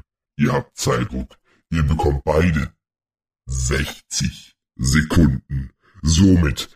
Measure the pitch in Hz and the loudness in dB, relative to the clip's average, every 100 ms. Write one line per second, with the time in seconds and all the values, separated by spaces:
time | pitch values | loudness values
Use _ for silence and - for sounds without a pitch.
0 | - _ _ - - 139 - - 143 - | -10 _ _ -4 -2 -2 -6 -8 -4 -4
1 | 120 64 - _ _ _ - 82 73 78 | -4 -8 -12 _ _ _ -6 -2 0 0
2 | 73 69 - 76 87 76 - _ _ _ | 0 -2 0 2 2 0 -4 _ _ _
3 | _ _ _ _ - 64 64 78 73 - | _ _ _ _ -10 -6 -2 -4 -4 -10
4 | - - - - - _ _ - 65 78 | -10 -4 -4 -6 -20 _ _ -6 0 0
5 | 78 87 73 65 - 69 65 _ _ - | 2 4 4 2 -6 -8 -8 _ _ -6
6 | 78 80 98 90 76 - - | -2 4 6 6 2 -2 -10